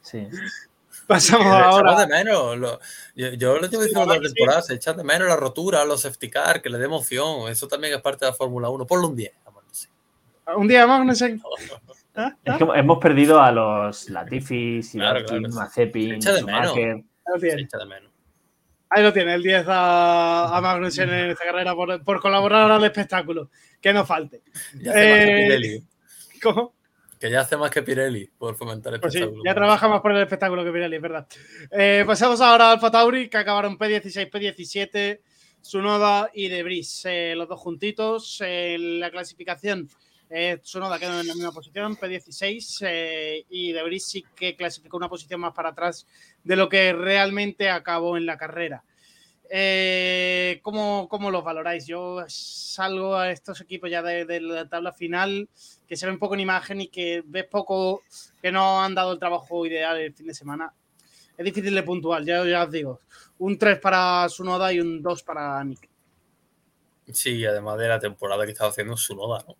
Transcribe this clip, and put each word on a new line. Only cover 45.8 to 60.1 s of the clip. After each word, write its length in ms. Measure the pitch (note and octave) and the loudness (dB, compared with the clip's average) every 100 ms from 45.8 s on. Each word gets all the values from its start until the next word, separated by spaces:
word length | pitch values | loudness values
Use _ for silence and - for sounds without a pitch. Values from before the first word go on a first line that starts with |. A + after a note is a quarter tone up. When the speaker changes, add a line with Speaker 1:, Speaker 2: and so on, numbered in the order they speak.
| E3+ E3 _ _ _ _ | -6 -6 _ _ _ _
Speaker 2:
de 120 | - F#3+ | -2 0
lo 120 | F#3 | 2
que 240 | F#3+ F#3 | 2 2
realmente 800 | F3 F#3 G3 G3 G3+ G#3 G3 G3 | 0 0 2 0 -2 -6 -4 -4
acabó 480 | F3 - E3+ E3+ E3+ | -4 -4 -4 -2 -4
en 80 | E3 | -6
la 120 | D#3 | -8
carrera. 460 | D#3 D#3 E3 C3 _ _ _ _ _ _ _ | -12 -8 -8 -10 _ _ _ _ _ _ _
Eh, 1120 | F#3+ F#3+ F#3+ F#3 F#3 F3+ F3+ F3+ F3+ F3+ F3 | -4 -2 0 0 0 0 -2 -2 -2 -2 -4
¿cómo, 440 | - G#3+ G#3 G3+ F3+ | -8 -6 -4 -4 -6
cómo 220 | G#3 G3+ | -6 -4
los 140 | F#3 | -4
valoráis? 420 | D#3+ D#3+ E3 E3+ C#3 | -6 -8 -6 -8 -8
Yo 380 | E3+ F3+ F3+ E3 | -12 -10 -10 -12
salgo 880 | - - - - - F#3+ F#3+ F#3+ F#3+ | -14 -16 -16 -14 -8 -6 -4 -4 -2
a 140 | F#3 | -4
estos 320 | F3 - F#3 | -6 -12 -18
equipos 300 | F#3 F3+ F3+ | -16 -12 -8
ya 100 | E3+ | -6
de, 240 | E3+ F3 E3+ | -4 -6 -6
de 160 | E3+ | -8
la 260 | E3 E3 D#3+ | -6 -10 -8
tabla 240 | E3+ F3 | -10 -10
final, 560 | - E3+ F3 G3 G3 G#3 _ - _ _ | -10 -8 -4 -4 -4 -10 _ -20 _ _
que 80 | D#3+ | -10
se 120 | F#3 | -8
ven 100 | F#3+ | -6
poco 160 | G3+ | -6
en 60 | G3 | -4
imagen 420 | F#3+ F#3 - G3 | -2 -4 -6 -12
y 60 | G3 | -12
que 340 | F#3 F3 E3+ D#3 | -10 -8 -8 -8
ves 180 | F3 F#3 | -12 -6
poco, 560 | G#3 G3 F#3+ F#3 G3 _ - - _ | -6 -4 -2 -2 -4 _ -20 -20 _
que 100 | F3+ | -4
no 320 | F#3+ F#3+ F#3+ | 0 2 2
han 120 | F#3+ F#3 | 0 -2
dado 180 | F#3 | -4
el 60 | F3+ | -4
trabajo 440 | F3+ F3 - E3+ E3 | -4 -6 -6 -6 -6
ideal 320 | E3 D#3+ E3 | -4 -4 -4
el 160 | D#3 | -8